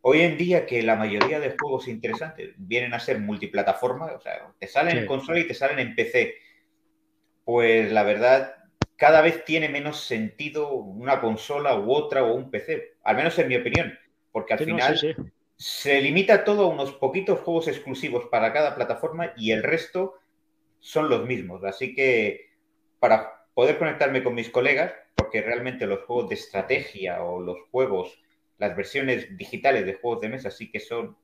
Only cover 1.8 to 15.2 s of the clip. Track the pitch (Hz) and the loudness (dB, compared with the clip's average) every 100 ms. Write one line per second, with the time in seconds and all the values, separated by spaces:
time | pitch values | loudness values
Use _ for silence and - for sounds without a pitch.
1.8 | 127 110 117 - 156 - - - 92 117 | -6 -8 -6 -6 -8 -10 -16 -16 -4 -4
2.8 | 123 120 - 110 104 104 101 104 98 - | -2 -6 -4 -4 -4 -6 -4 -2 -2 0
3.8 | 127 - 160 131 - - - _ - 135 | -2 -4 -8 -12 -12 -12 -14 _ -4 0
4.8 | 165 127 104 135 - 170 165 - 139 143 | 2 0 -2 -4 -2 -2 -2 -2 -2 0
5.8 | 117 - 113 123 110 - _ _ _ _ | -4 -2 0 2 0 -4 _ _ _ _
6.8 | _ _ _ _ _ _ - 120 117 113 | _ _ _ _ _ _ -2 2 6 4
7.8 | 104 107 104 104 123 135 135 - _ _ | 4 2 4 4 6 6 4 -12 _ _
8.8 | - _ 147 156 160 165 - 160 151 143 | -6 _ 8 8 6 2 -2 -2 0 -4
9.8 | 147 147 - 117 107 - 151 151 147 135 | -6 -8 -6 -4 -4 -6 -8 -4 -4 -4
10.8 | 104 98 127 135 120 107 - 143 147 113 | -6 -10 0 2 2 -2 -4 -2 2 2
11.8 | 104 143 147 139 120 123 127 104 - 151 | 2 2 2 2 2 2 -2 -8 -4 -6
12.8 | - _ - 110 160 165 143 123 123 131 | -8 _ 0 2 2 2 2 2 2 0
13.8 | 110 - _ _ _ 110 - 110 156 - | -2 -8 _ _ _ -8 -2 -2 0 2
14.8 | 131 151 151 156 | 2 2 -2 -4